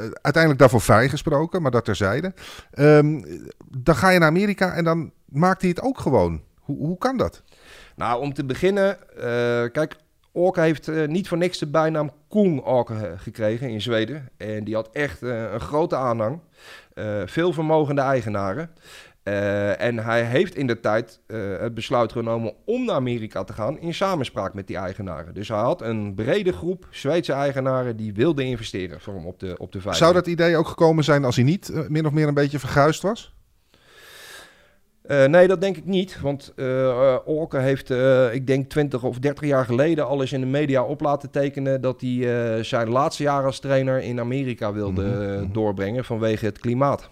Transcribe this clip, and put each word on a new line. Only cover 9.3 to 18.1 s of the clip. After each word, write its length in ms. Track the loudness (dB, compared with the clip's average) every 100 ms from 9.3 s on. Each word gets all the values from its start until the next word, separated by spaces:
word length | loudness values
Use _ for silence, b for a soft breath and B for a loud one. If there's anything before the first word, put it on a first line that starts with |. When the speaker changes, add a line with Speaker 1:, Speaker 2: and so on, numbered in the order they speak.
| -2 0 0 -2
Speaker 2:
kijk, 240 | -2 -4 -6 _ _ _
Orke 280 | 0 0 2
heeft, 260 | 2 0 -2
eh, 200 | -4 -2
niet 200 | -2 -2
voor 100 | -2
niks 200 | -2 -2
de 100 | -2
bijnaam 440 | 0 0 0 -4 -8 _
Kung 320 | 2 4 2
Orke, 320 | 0 0 0
eh, 80 | -4 -6 -8
gekregen 520 | -12 -4 -2 -2 -4
in 120 | -6
Zweden. 480 | -2 0 -2 -6 -14 -14
En 260 | -10 -8
die 120 | -6 -6
had 140 | -6
echt, 300 | -4 -6 -6
eh, 280 | -6 -6 -6
een 60 | -8
grote 360 | -4 -2 0 0
aanhang. 440 | 0 0 -2 -4 -10 B B B B
Eh, 120 | -10 -6 -4 -4
veel 280 | 0 0
vermogende 480 | 0 2 2 2 0
eigenaren. 680 | 0